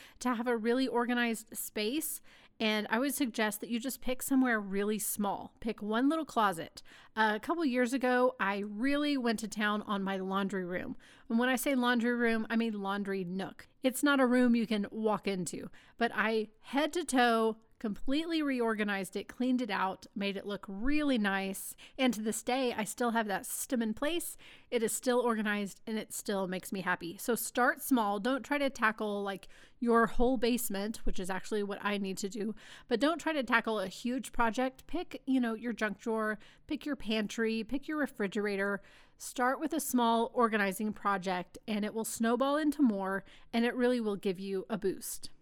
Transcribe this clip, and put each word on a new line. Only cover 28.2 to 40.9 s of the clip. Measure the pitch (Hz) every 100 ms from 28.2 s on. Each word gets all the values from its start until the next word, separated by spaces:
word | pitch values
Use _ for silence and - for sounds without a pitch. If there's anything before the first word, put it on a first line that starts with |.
Don't | 208 262
try | - 285
to | 269
tackle, | 269 226 214 220 202
like, | 202 190 - - - -
your | 240 233 226
whole | - 240 262
basement, | 233 240 - 190 208 226
which | - 180
is | 185
actually | 185 - 214
what | 202 196
I | 202 202
need | 196 185
to | 196
do. | 214 214 214 - - -
But | 240
don't | 277 330
try | 320
to | 311
tackle | 233 233 226 214
a | 190
huge | - 240 262 -
project. | - 233 220 262 262 -
Pick, | 311 359 262 -
you | 262
know, | 240
your | 220 233
junk | 214 214 196
drawer, | - 220 214 214 - - -
pick | 311 302
your | 277
pantry, | - 220 208 - 226 226
pick | 214 277 -
your | 311
refrigerator. | 262 - 202 208 208 196 202 202 - - - -
Start | - - 247 269
with | 311
a | 311
small | - 254 233 226 233
organizing | - 226 214 196 185 214